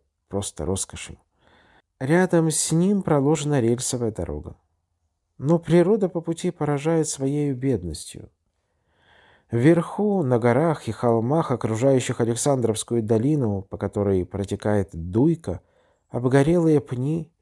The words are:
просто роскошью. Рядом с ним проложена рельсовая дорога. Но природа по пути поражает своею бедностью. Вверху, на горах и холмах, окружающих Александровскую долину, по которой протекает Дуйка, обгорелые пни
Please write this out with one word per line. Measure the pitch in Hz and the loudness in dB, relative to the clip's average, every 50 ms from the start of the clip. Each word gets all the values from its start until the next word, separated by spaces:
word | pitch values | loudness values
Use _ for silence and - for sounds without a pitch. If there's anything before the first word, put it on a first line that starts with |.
| _ _ _ _ _ | _ _ _ _ _
просто | _ - 98 101 - - - 76 | _ -8 -8 -8 -8 -10 -8 -6
роскошью. | 76 98 95 - - - 85 - - - - _ _ _ _ _ _ _ _ _ _ _ _ _ _ _ - | -4 -4 -4 -6 -8 -12 -14 -16 -16 -18 -20 _ _ _ _ _ _ _ _ _ _ _ _ _ _ _ -8
Рядом | 131 135 160 180 185 180 - 170 160 160 | 0 2 2 4 4 4 4 2 2 2
с | 151 - - - | 0 -2 -2 0
ним | 160 165 175 196 208 196 185 | 2 2 2 2 2 0 0
проложена | - 156 143 135 143 160 147 143 147 147 135 | 0 0 2 2 2 2 0 0 0 0 2
рельсовая | 113 117 120 120 - - - 120 120 110 | 2 2 0 0 -2 -4 -4 -4 -4 -4
дорога. | 107 - 85 78 73 76 - 87 - - _ _ _ _ _ _ _ _ _ _ _ _ _ _ _ | -4 -6 -6 -8 -8 -10 -12 -14 -18 -20 _ _ _ _ _ _ _ _ _ _ _ _ _ _ _
Но | - 127 143 170 165 | -6 0 0 0 0
природа | 170 - 165 175 170 180 220 220 196 175 | 2 2 4 4 4 4 2 2 0 -2
по | - 170 | -2 -4
пути | 165 170 165 - - 180 | -6 -6 -6 -4 -4 -6
поражает | - - 151 147 147 139 143 160 165 160 151 | -4 -2 -2 -2 -2 0 0 0 2 2 0
своею | 151 - - 135 135 143 147 147 143 135 | -2 -4 -4 -4 -2 -2 0 -2 -2 -2
бедностью. | 123 127 139 127 98 90 85 76 - - - - - - - _ _ _ _ _ _ _ _ _ _ _ _ _ _ _ _ _ _ _ _ _ _ _ _ | -2 0 0 0 -2 -2 -6 -8 -10 -12 -14 -16 -18 -18 -20 _ _ _ _ _ _ _ _ _ _ _ _ _ _ _ _ _ _ _ _ _ _ _ _
Вверху, | 117 117 120 156 170 170 165 - - - 208 208 202 190 156 | -2 2 4 4 4 4 2 -2 -4 -2 0 0 0 0 2
на | 123 127 | 2 2
горах | 117 113 120 117 131 160 170 147 - - | 2 2 2 2 2 2 0 0 -2 -6
и | 117 | -8
холмах, | 104 - - 120 117 113 110 120 147 165 156 - | -6 -2 0 0 2 2 0 0 0 0 0 -2
окружающих | 127 110 - 107 113 110 127 135 135 127 120 - 120 - | -2 -4 -2 -4 -2 0 2 2 2 2 0 -2 -2 -2
Александровскую | 120 113 117 117 - 147 143 131 120 110 104 - - - 120 120 | -2 -2 -2 0 0 0 2 2 0 0 -2 -4 -4 -2 -2 -2
долину, | 110 107 117 110 113 143 156 147 123 107 101 95 95 - | 0 2 2 2 2 2 0 0 0 0 -2 -4 -6 -10
по | - | -8
которой | 101 104 98 - 104 101 101 98 92 90 | -8 -6 -4 -2 0 0 2 2 0 0
протекает | - - 95 98 95 98 98 - 107 104 104 98 - - | -2 -6 -6 -6 -6 -6 -4 -2 0 0 0 -2 -4 -6
Дуйка, | 85 82 90 90 110 135 170 165 165 - 101 90 - - _ _ _ _ _ _ _ _ _ | -10 -8 -2 0 2 2 2 2 0 -4 -8 -8 -8 -12 _ _ _ _ _ _ _ _ _
обгорелые | - 120 120 127 127 139 139 156 175 180 165 160 151 143 | -6 -4 0 2 4 4 4 4 2 4 4 4 4 2
пни | 147 - 127 120 127 147 160 170 156 - _ _ | 2 -2 -6 -4 -4 -2 -4 -4 -6 -10 _ _